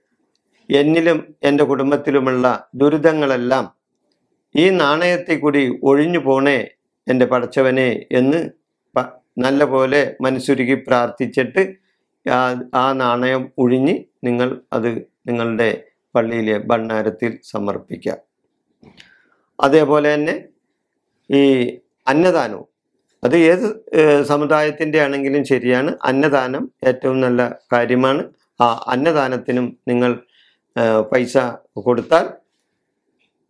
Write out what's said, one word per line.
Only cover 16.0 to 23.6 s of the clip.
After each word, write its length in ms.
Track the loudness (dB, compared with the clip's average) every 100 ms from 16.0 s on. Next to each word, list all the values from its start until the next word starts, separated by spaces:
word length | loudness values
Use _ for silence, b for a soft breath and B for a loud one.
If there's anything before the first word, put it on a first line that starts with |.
| _
പള്ളിയിലെ 420 | -4 -2 -2 -2 -2 -2
ഭണ്ഡാരത്തിൽ 600 | -2 -2 -4 -4 -4 -6 -8 -10
സമർപ്പിക്കുക. 640 | -8 -6 -6 -10 -10 -8 -8 _ _ _ _ _ _ -20 b b b b b b -2 2
അതേപോലെ 420 | 4 4 2 2
തന്നെ 200 | 0 -2 -6 -10 _ _ _ _ _ _ _ -2
ഈ 120 | 2 4 2 0 -6 _ _ -2
അന്നദാനവും, 540 | 2 2 0 -2 -8 -18 _ _ _ _ -4 0
അത് 100 | 4 4
ഏത്, 160 | 4